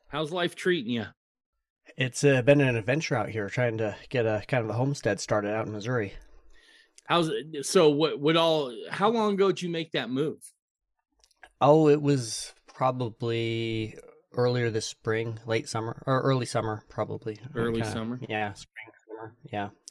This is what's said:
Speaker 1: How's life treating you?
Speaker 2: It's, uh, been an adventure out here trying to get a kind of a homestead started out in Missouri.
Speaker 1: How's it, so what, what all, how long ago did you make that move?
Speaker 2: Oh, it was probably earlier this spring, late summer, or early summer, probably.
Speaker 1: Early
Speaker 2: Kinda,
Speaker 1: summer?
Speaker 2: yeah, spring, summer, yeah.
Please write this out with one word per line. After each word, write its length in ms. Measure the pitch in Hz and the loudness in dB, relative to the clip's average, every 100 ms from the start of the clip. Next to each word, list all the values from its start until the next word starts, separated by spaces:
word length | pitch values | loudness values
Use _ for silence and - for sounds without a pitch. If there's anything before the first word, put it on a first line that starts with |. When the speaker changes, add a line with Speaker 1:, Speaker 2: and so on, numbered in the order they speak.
| - | -10
Speaker 1:
How's 240 | 139 156 | -8 -6
life 200 | 180 175 | -2 -4
treating 380 | - 190 180 117 | -2 0 0 0
you? 140 | 120 101 - _ _ _ _ _ _ - - | -4 -6 -12 _ _ _ _ _ _ -12 -4
Speaker 2:
It's, 300 | 127 - 143 | -4 2 4
uh, 160 | 131 | 6
been 180 | 117 143 | 6 6
an 160 | 135 117 | 4 2
adventure 400 | 107 147 - 127 | 0 -2 0 -2
out 140 | 101 | -2
here 180 | 107 101 | -4 -4
trying 300 | - 123 110 | 0 0 0
to 180 | 107 101 - | -4 -6 -4
get 160 | 127 113 | -2 0
a 180 | 107 - | 0 0
kind 160 | 131 107 | -2 0
of 40 | |
a 40 | |
homestead 480 | 110 135 143 113 98 | -2 -2 -2 -2 -2
started 320 | - 107 104 | 0 0 0
out 120 | 107 104 | -2 -4
in 60 | |
Missouri. 420 | 104 107 123 98 - - - - - _ - _ _ - | -6 -4 -2 -2 -8 -18 -20 -20 -20 _ -20 _ _ -2
Speaker 1:
How's 240 | 165 160 | 0 0
it, 360 | 113 151 156 135 | -2 -8 -8 2
so 240 | 190 156 | 6 6
what, 300 | 143 156 113 | 6 2 0
what 160 | 143 165 | 2 4
all, 400 | 165 156 135 113 82 | 4 2 0 -6 -10
how 220 | 156 208 | 0 2
long 240 | 233 208 196 | 2 2 2
ago 120 | 196 | 2
did 140 | 165 | 0
you 80 | 180 | -2
make 240 | 165 160 | -4 -4
that 160 | 151 117 | -4 -2
move? 300 | 127 151 92 - _ _ _ _ _ _ _ _ _ - - | -2 -2 -6 -12 _ _ _ _ _ _ _ _ _ -20 2
Speaker 2:
Oh, 260 | 135 156 151 | 6 8 8
it 140 | 151 | 6
was 520 | 143 139 113 - - - _ | 4 0 -2 -8 -12 -16 _
probably 1300 | - 131 127 120 - 120 117 113 113 113 113 110 - - - _ | -4 -2 -2 -6 -4 -2 -2 -2 -2 -2 -4 -6 -10 -20 -20 _
earlier 360 | - 123 123 117 | 0 0 2 0
this 180 | 110 - | -2 -4
spring, 520 | - - 110 117 110 113 | -6 -2 -2 -2 -6 -2
late 240 | 113 - | -2 -2
summer, 340 | 113 113 - - | -4 -6 -6 -2
or 140 | 131 | 0
early 260 | 135 131 117 | 2 0 0
summer, 380 | 117 110 107 - | -2 -2 -4 -8
probably. 500 | - 104 107 113 107 120 120 | -6 -6 -6 -8 -10 -8 -4
Speaker 1:
Early 240 | 117 113 | -2 0
Speaker 2:
Kinda, 100 | 113 | -2
Speaker 1:
summer? 280 | 113 110 123 113 | -4 -6 -8 -6
Speaker 2:
yeah, 240 | 110 104 | -4 -4
spring, 340 | 98 - - - - - | -6 -16 -18 -20 -20 -18
summer, 280 | 110 110 - 143 | -16 -16 -18 -10
yeah. 180 | 104 101 - - | -8 -8 -10 -2